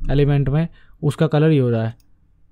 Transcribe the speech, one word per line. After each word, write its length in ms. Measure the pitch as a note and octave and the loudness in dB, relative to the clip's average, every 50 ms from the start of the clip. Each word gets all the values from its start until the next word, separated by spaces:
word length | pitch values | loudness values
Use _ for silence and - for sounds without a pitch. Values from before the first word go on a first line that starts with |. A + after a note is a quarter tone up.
एलिमेंट 480 | - - C3+ C#3+ C#3+ C#3+ C#3+ C#3 C#3 C3+ | -4 -2 0 2 2 2 0 0 0 0
में 200 | C#3 D#3 E3 E3 - - - - - _ | -2 -2 -2 -4 -8 -14 -20 -20 -12 _
उसका 240 | D#3+ D3 - - E3 | -6 -6 -2 -2 -2
कलर 240 | D3+ - D3 D3+ D#3+ | 0 2 2 2 2
ये 80 | D#3 C#3 | 2 2
हो 120 | B2+ A#2+ | 2 0
रहा 160 | A#2 A2+ A2+ | 0 -2 -4
है, 80 | A2+ A#2 - _ _ _ _ _ _ _ _ - _ | -6 -8 -12 _ _ _ _ _ _ _ _ -20 _